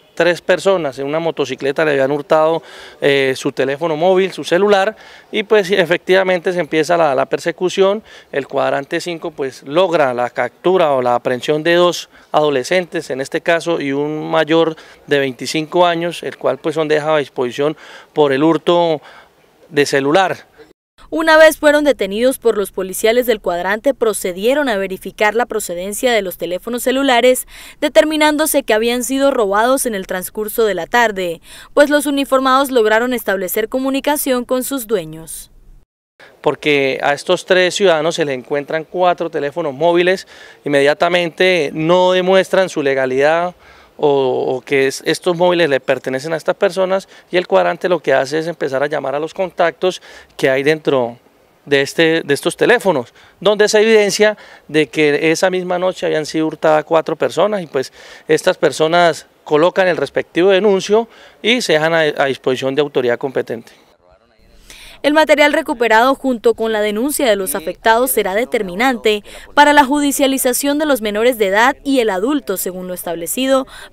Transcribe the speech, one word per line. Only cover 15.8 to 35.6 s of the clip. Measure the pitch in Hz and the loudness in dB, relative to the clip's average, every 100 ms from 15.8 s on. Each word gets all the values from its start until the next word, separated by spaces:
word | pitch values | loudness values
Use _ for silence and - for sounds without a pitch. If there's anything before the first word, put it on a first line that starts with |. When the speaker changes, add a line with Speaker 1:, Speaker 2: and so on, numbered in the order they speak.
| 175 | 2
Speaker 1:
años, | 170 170 160 | 2 -4 -8
el | 139 - | -12 -4
cual, | 135 131 | -4 -2
pues, | 170 151 | -4 -4
son | 156 | -2
dejados | 151 147 156 | -2 0 -2
a | |
disposición | 135 - 123 117 143 156 - - - | -2 -6 -6 -2 -4 -4 -14 -20 -12
por | - 147 | 0 2
el | 135 | 4
hurto | 156 156 - 175 170 151 - - - _ _ _ _ | 2 2 2 2 2 -2 -8 -20 -20 _ _ _ _
de | 147 139 | -2 0
celular. | 143 139 165 185 139 - _ - _ _ _ - | 0 2 2 2 -2 -12 _ -20 _ _ _ -10
Speaker 2:
Una | 302 320 311 | -4 2 6
vez | 320 311 | 6 6
fueron | 302 294 294 | 2 2 2
detenidos | 240 196 202 247 269 | 0 -2 0 0 0
por | 233 208 | 0 0
los | 196 | -4
policiales | - 190 185 214 233 233 | -6 -8 -2 0 2 0
del | 214 | -2
cuadrante, | - 175 180 214 285 | -2 -4 -2 -2 -2
procedieron | 262 233 202 196 180 214 277 277 | 0 -2 -2 -6 -4 -2 0 0
a | 202 | -2
verificar | 196 185 196 - 214 214 | -4 -8 -12 -2 0 0
la | 240 | -2
procedencia | 220 - 175 190 208 254 | -4 -6 -8 -8 -4 0
de | 233 | 0
los | 190 - | -2 -6
teléfonos | 170 180 - 240 | -8 -8 -6 -6
celulares, | 254 262 277 240 247 254 - - - - | -2 0 2 4 4 2 -2 -16 -20 -6
determinándose | - 320 311 311 302 302 311 285 | 0 2 2 2 2 2 0 0
que | 277 | 0
habían | 220 233 240 240 | 0 0 -2 -4
sido | 269 277 | 0 0
robados | 269 202 196 240 269 262 | 2 0 2 2 0 -2
en | 202 | -6
el | 185 | -6
transcurso | 190 185 - 214 - 220 | -8 -8 -8 -8 -2 0
de | |
la | 180 165 | 0 -2
tarde, | 240 233 190 180 165 - - - | 0 0 0 -6 -8 -14 -20 -6
pues | - 285 | 2 4
los | 294 285 | 4 0
uniformados | 277 269 269 262 262 277 | -2 0 0 2 2 2
lograron | 254 214 220 247 | 2 2 2 0
establecer | 247 - 190 180 214 220 | -4 -2 -4 -2 -4 -4
comunicación | 262 262 269 277 294 - 247 | -2 -2 -2 -2 -2 -2 -4
con | 247 254 247 | -2 -4 -4
sus | 277 214 | -8 -4
dueños. | 220 156 160 160 - - - | -4 -4 -14 -18 -18 -20 -20